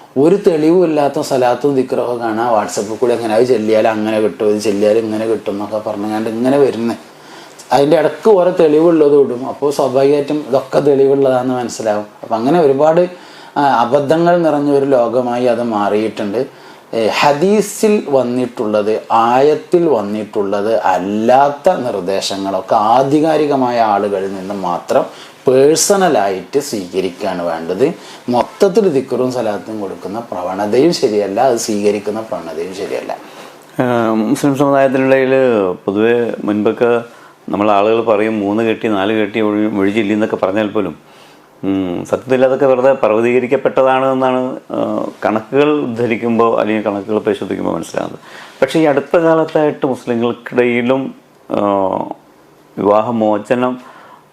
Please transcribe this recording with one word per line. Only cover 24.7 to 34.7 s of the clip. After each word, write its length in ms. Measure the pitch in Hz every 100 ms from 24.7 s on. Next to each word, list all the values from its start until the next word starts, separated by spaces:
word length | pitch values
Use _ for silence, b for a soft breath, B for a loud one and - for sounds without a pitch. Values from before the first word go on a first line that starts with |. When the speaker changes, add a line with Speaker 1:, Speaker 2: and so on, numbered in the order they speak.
| 85 - 135 - B B - -
Speaker 1:
പേഴ്സണലായിട്ട് 1120 | 131 143 156 - 196 180 120 98 92 87 143
സ്വീകരിക്കുകയാണ് 840 | 143 110 90 90 92 - 98 90
വേണ്ടത്. 520 | 85 82 82 92 151 B B B -
മൊത്തത്തിൽ 600 | 120 - - 202 196 196
ദിക്റും 440 | 135 131 123 127
സലാത്തും 480 | 127 110 101 110 110
കൊടുക്കുന്ന 420 | 98 85 92 110 113
പ്രവണതയും 600 | 95 90 95 104 120 160
ശരിയല്ല, 480 | 170 123 107 98 101
അത് 160 | 135 117
സ്വീകരിക്കുന്ന 640 | 113 104 104 104 104 107
പ്രവണതയും 540 | 110 107 - 78 90
ശരിയല്ല. 420 | 95 92 64 55 - B B B B - -
Speaker 2:
ആ, 320 | 127 120 110
മുസ്ലിം 420 | 110 107 139 147 135
സമുദായത്തിനിടയിൽ 760 | 143